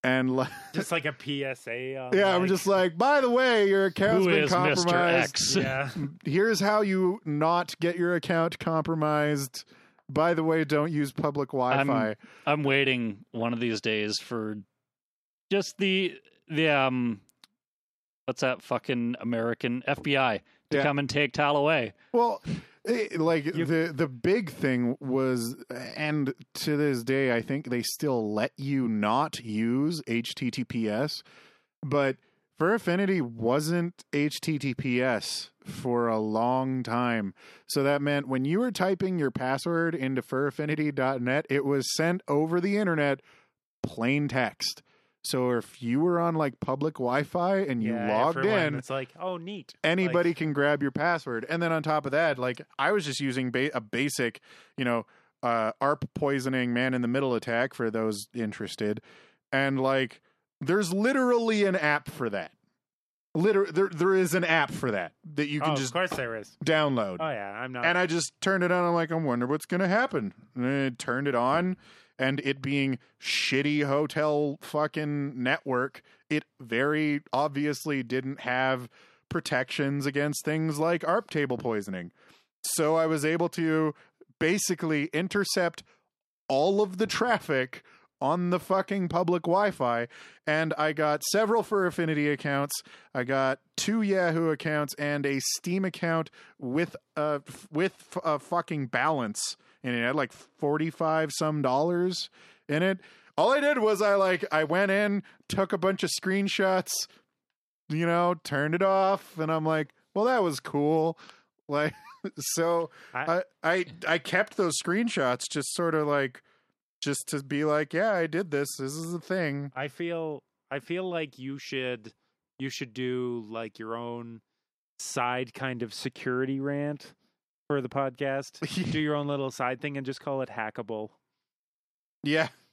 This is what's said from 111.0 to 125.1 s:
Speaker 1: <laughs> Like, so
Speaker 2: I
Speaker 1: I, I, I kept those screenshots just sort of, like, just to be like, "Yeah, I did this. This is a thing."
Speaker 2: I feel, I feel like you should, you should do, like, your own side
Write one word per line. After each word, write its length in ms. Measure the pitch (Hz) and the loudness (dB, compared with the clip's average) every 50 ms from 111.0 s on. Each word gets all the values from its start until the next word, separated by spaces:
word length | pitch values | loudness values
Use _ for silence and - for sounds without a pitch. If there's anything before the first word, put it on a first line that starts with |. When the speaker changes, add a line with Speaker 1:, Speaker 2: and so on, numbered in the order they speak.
| 156 165 160 - - | 2 0 -2 -4 -14
Speaker 1:
<laughs> 40 | - - _ _ _ _ _ _ - | -20 -20 _ _ _ _ _ _ -4
Like, 240 | 143 147 151 156 - - - - - _ - 190 _ - | -2 0 0 0 -4 -6 -20 -20 -20 _ -12 -10 _ -8
so 500 | 143 - - 170 165 170 170 170 165 156 - - - - - | -6 -4 -2 0 2 2 2 0 -2 -4 -10 -20 -20 -10 -6
Speaker 2:
I 100 | 131 143 | -4 -2
Speaker 1:
I, 200 | 160 165 180 185 _ _ _ - | 0 0 -2 -2 _ _ _ 0
I, 220 | 160 175 185 180 - - - - | 0 0 0 -2 -4 -8 -6 -2
I 100 | - 165 | 0 0
kept 400 | 170 - - - 180 214 - - | 0 0 0 0 0 0 0 0
those 160 | - 190 170 147 - - | 0 0 0 0 -2 -2
screenshots 600 | 175 175 208 240 233 - - 139 123 123 123 - - | 0 0 0 0 0 0 2 2 2 2 0 -4 -6
just 240 | - 151 135 - - | -4 -4 -4 -4 -4
sort 220 | - 175 170 156 | -2 0 0 0
of, 120 | 156 151 | 0 2
like, 360 | 147 147 143 139 131 127 - _ _ _ _ _ _ _ _ _ _ _ _ | 2 2 2 0 -2 -4 -12 _ _ _ _ _ _ _ _ _ _ _ _
just 240 | - 143 143 - - - | -4 -2 -2 -2 -4 -6
to 120 | - 143 | -6 -6
be 220 | 139 131 143 143 147 | -6 -4 -2 0 2
like, 300 | 151 147 151 156 147 - | 2 2 2 0 0 -2
"Yeah, 180 | 165 202 226 | 0 0 2
I 160 | 208 180 165 | 2 0 0
did 240 | 160 151 170 202 165 | 0 -2 -4 -2 -2
this. 160 | 147 139 143 139 - | -2 -2 -2 -2 -4
This 140 | - 135 135 | -6 -6 -6
is 220 | 143 156 165 165 175 | -6 -6 -6 -6 -6
a 60 | 170 | -8
thing." 520 | - - 185 190 170 147 139 143 143 139 _ | -4 -4 -2 -2 0 -2 -2 -4 -6 -8 _
Speaker 2:
I 140 | 131 139 | -8 -8
feel, 560 | 147 - - 175 170 170 165 160 156 151 135 _ _ _ _ _ _ | -8 -6 -8 -6 -6 -4 -4 -6 -6 -8 -10 _ _ _ _ _ _
I 100 | 135 143 | -8 -8
feel 300 | - - 170 180 185 185 | -6 -6 -6 -6 -4 -4
like 300 | 175 165 160 139 - - | -4 -4 -6 -6 -10 -12
you 180 | 127 135 139 | -10 -10 -10
should, 540 | 135 - - 143 131 127 127 123 113 107 113 _ _ _ _ _ _ _ _ _ - | -10 -10 -6 -6 -4 -4 -4 -6 -6 -10 -20 _ _ _ _ _ _ _ _ _ -8
you 100 | 131 135 | -8 -8
should 240 | - - 139 123 107 | -6 -8 -10 -10 -6
do, 520 | 123 127 123 127 127 123 123 120 120 110 107 | -6 -4 -2 -2 -2 -4 -4 -4 -6 -8 -8
like, 300 | 113 113 113 110 _ - | -8 -8 -8 -10 _ -12
your 160 | 110 110 113 | -8 -8 -6
own 460 | 117 120 120 120 120 117 117 117 113 _ _ _ _ _ _ _ _ _ _ _ - | -6 -6 -8 -10 -10 -12 -14 -16 -18 _ _ _ _ _ _ _ _ _ _ _ -14
side 540 | - - | -12 -6